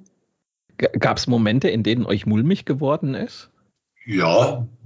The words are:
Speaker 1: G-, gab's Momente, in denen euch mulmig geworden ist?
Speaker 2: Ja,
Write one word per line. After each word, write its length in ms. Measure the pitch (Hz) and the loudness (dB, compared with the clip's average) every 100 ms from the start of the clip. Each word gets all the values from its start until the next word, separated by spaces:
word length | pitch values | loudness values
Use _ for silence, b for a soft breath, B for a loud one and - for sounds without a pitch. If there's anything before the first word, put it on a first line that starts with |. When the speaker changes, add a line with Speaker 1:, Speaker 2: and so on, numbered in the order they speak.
| - _ _ _ _ _ _ - | -20 _ _ _ _ _ _ -4
Speaker 1:
G-, 100 | 123 117 | -2 0
gab's 280 | 123 110 - | 0 0 0
Momente, 420 | 120 107 127 185 | 2 2 2 0
in 140 | 113 | 0
denen 240 | 104 120 - | 0 0 0
euch 180 | 104 | -2
mulmig 400 | 107 107 143 196 | 0 2 2 0
geworden 480 | - 139 139 151 143 | -2 -2 -2 -2 -4
ist? 380 | 127 240 - - _ _ _ _ _ 117 | -6 -8 -12 -20 _ _ _ _ _ -6
Speaker 2:
Ja, 600 | 95 82 95 139 127 117 - | 0 2 4 2 0 -8 -12